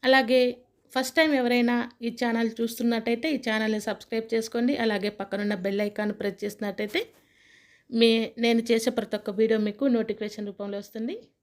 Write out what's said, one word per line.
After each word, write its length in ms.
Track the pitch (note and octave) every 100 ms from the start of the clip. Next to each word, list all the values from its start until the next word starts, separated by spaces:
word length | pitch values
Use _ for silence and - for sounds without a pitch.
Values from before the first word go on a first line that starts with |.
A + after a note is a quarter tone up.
అలాగే 380 | B3+ C4 A#3 B3+ B3 B3 _ _ _
ఫస్ట్ 220 | B3+ B3+ -
టైమ్ 180 | D#4+ C#4+
ఎవరైనా 400 | B3 B3 A#3+ A#3+ A#3+ _
ఈ 120 | A#3
ఛానల్ 380 | A#3 A#3+ A3+ A#3
చూస్తున్నట్టయితే 760 | A3+ A3+ A#3 A#3 A#3 A3+ A#3 D#4
ఈ 80 | D4
ఛానల్ని 420 | - A3 A3 G#3+
సబ్స్క్రైబ్ 460 | G#3 G3+ - A3+ A3+
చేసుకోండి. 440 | A3+ A3+ A#3 A#3+ C#4+
అలాగే 320 | A3+ G#3 G3+
పక్కనున్న 460 | G#3 G3 G3 G#3 G#3
బెల్ 280 | F#3 G3
ఐకాన్ 300 | G#3 G#3 G#3
ప్రెస్ 260 | G3+ G3+ G3
చేసినట్టయితే 640 | G#3 G3+ G#3 G3 G#3 E4+ A#4 _ _ _ _ _ _ _ _
మీ, 220 | A3+ A3+ A3+ A3 -
నేను 240 | A#3 A#3
చేసే 300 | A3+ A3+ A3+
ప్రతి 260 | A#3 G#3 G#3
ఒక్క 140 | -
వీడియో 280 | G3 A3 A3
మీకు 280 | G#3 G#3 C#4
నోటిఫికేషన్ 600 | A#3 A3 G#3 G#3 G#3 G3+
రూపంలో 300 | F#3 G3+ G3+
వస్తుంది. 400 | G3+ A3 A3+ G#4 B4 _